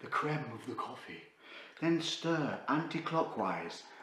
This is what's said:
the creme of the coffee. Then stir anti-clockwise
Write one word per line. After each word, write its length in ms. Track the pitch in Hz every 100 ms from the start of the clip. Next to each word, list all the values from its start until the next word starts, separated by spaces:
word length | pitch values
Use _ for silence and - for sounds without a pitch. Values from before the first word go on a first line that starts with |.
the 60 | 120
creme 380 | 139 147 151 127
of 140 | 113 127
the 80 | 113
coffee. 480 | - - - 110 - _ - - - -
Then 220 | 165 165
stir 580 | 156 - 165 160 131 95 -
anti-clockwise 1160 | 151 160 160 - 160 - 120 95 85 85 - - -